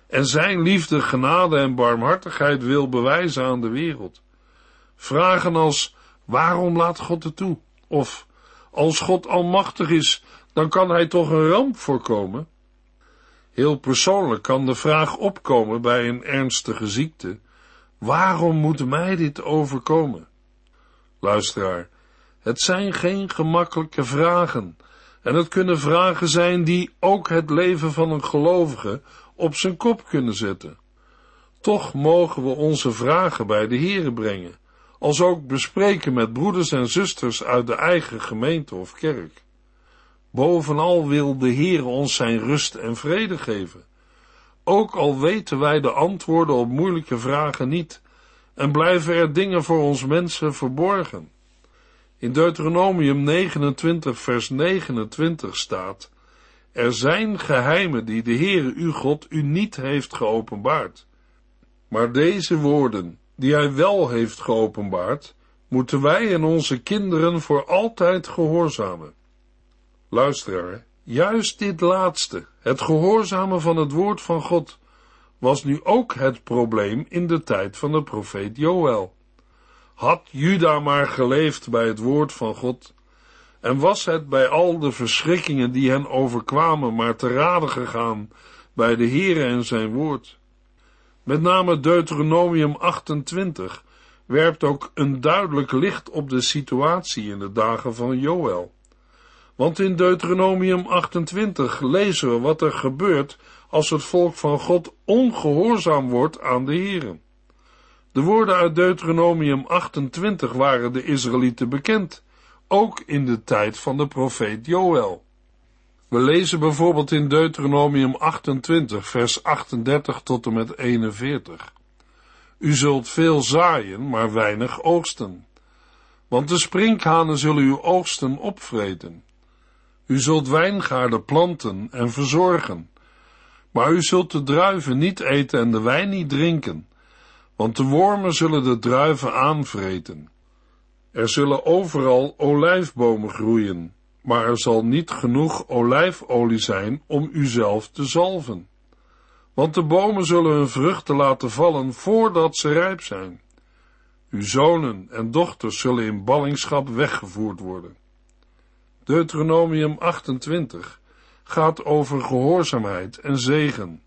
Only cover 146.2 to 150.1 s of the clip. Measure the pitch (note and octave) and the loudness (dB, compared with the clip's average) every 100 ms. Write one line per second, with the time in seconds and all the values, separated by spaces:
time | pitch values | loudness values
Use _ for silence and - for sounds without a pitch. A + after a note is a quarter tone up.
146.2 | - A#2+ A#2+ A2+ - G2 G#2 C#3+ - D3 | -2 0 2 0 0 -2 -4 -8 -4 -4
147.2 | D#3 D#3 C#3 A#2 G#2 G#2 - - C#3 E3 | -2 -2 0 2 0 0 -6 -8 -2 0
148.2 | F3+ F#3+ B2 F#2 F2 _ _ _ _ _ | 0 -2 -8 -12 -14 _ _ _ _ _
149.2 | _ _ _ - D#3 D#3 D#3 F3 G3+ | _ _ _ -2 0 0 2 4 4